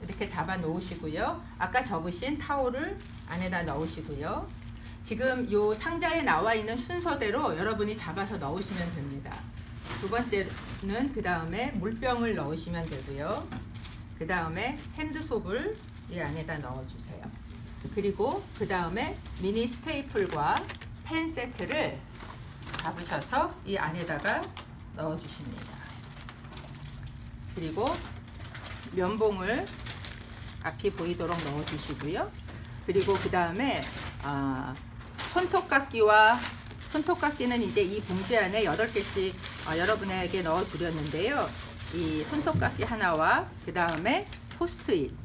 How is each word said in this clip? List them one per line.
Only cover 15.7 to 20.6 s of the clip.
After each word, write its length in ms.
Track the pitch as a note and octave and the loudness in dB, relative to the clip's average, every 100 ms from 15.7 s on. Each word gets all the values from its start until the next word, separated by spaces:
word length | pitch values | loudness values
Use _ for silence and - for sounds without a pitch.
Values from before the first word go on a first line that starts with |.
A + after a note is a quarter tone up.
| A4 - - - | -4 -10 -14 -8
이 100 | F3 | -4
안에다 380 | D3 D#3 D#3+ D#3 | -2 -2 -2 -4
넣어주세요. 640 | B2+ C3 C3 - - F2 - - - - - - - | -4 -6 -6 -10 -10 -10 -10 -12 -12 -12 -12 -10 -4
그리고 500 | G#3+ G3 G3 A3+ F#4+ - - | 0 2 4 2 2 -4 -4
그 100 | G3 | 0
다음에 500 | F#3 E3+ F#3+ D4+ - - - | 2 2 0 -2 -4 -8 -2
미니 280 | F#3 A3 A#3+ | 0 2 0
스테이플과 1000 | - D#4 D4 C4+ A3 F#3 D#3 D3+ G3+ | -2 -4 -4 -2 0 2 2 4 2